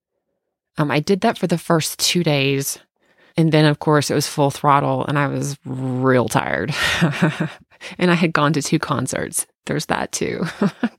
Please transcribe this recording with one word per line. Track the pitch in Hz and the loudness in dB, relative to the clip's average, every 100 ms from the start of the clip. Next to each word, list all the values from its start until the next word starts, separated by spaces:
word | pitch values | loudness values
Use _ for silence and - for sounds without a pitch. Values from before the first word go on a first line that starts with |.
| _ _ _ _ _ _ _ - | _ _ _ _ _ _ _ -4
Um, | 147 | 0
I | 139 | 0
did | 147 196 | 0 0
that | 226 - | 0 -2
for | 180 | -2
the | 170 | -2
first | - 170 - - | 0 0 0 -4
two | - 180 | -2 0
days. | 160 143 135 139 135 - _ _ _ _ _ - | 2 2 2 0 -2 -8 _ _ _ _ _ 0
And | 165 | 4
then, | 151 | 6
of | 151 147 | 4 4
course, | - 147 - | 2 2 2
it | |
was | 139 - | 0 -2
full | - 139 | 0 0
throttle | - 156 139 143 131 - | 2 2 4 2 -2 -2
and | 143 | -2
I | 139 | -2
was | 135 139 139 | -2 -6 -8
real | 131 131 131 127 131 127 113 | -10 -6 -4 0 4 4 2
tired. | - 67 69 113 - - - | 0 0 -2 -2 -2 -2 0
<laughs> | 165 - 151 - 151 - _ _ - - | 0 2 -2 -2 -6 -8 _ _ -18 -2
And | 180 | 2
I | |
had | 170 170 | 2 2
gone | 156 147 | 2 2
to | 139 | 0
two | - 160 | 0 0
concerts. | - 131 127 - - - - _ - | 0 -4 -2 -4 -4 -6 -8 _ -6
There's | 147 - | -4 -2
that | - - | -4 -4
too. | - 69 - 165 - | -4 -4 -4 -6 -2
<laughs> | 196 - 233 | -2 -2 -6